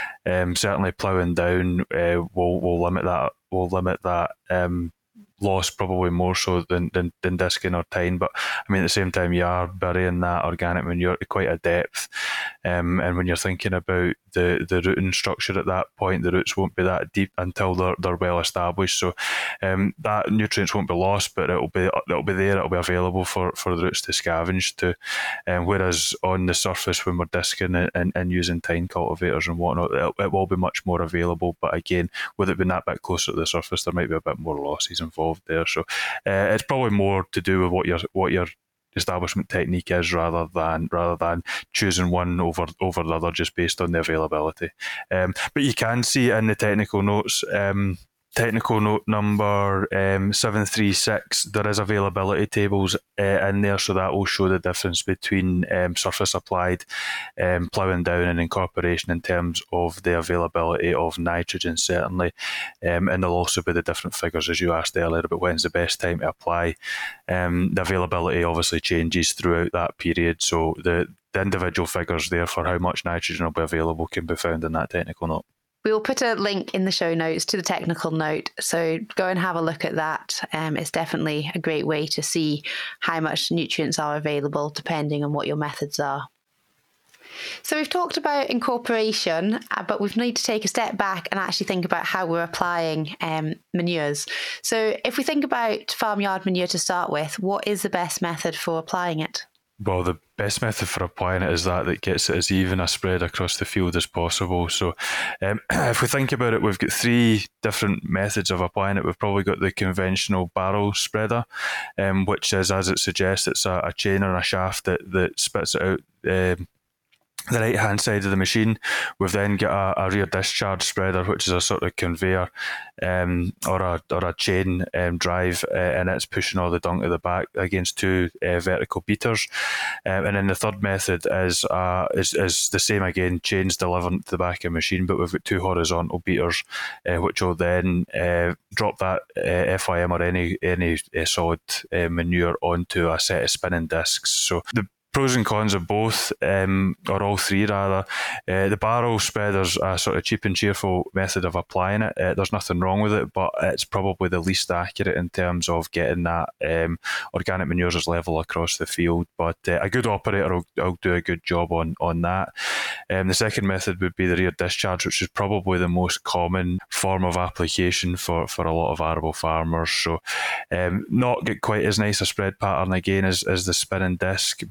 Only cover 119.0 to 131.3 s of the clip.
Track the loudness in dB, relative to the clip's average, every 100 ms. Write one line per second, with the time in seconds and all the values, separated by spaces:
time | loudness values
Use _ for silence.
119 | -4 -2 0 2 2 2 2 2 2 0
120 | 0 2 0 0 -2 -2 -2 -2 -2 0
121 | 0 2 0 0 2 2 2 0 -2 -2
122 | -2 0 2 2 0 -4 -8 -8 -12 -6
123 | -2 0 2 0 0 -2 -2 0 0 -2
124 | -2 -2 0 0 0 2 2 0 0 0
125 | 0 0 0 2 2 0 0 0 2 2
126 | 0 -2 -2 -2 -2 0 0 0 0 0
127 | 0 0 0 -2 -2 -2 0 0 -2 0
128 | 2 4 2 0 0 0 2 0 -2 -4
129 | -2 0 0 0 -2 -4 -4 -4 -4 -6
130 | -2 0 0 2 2 2 0 0 0 0
131 | 0 0 0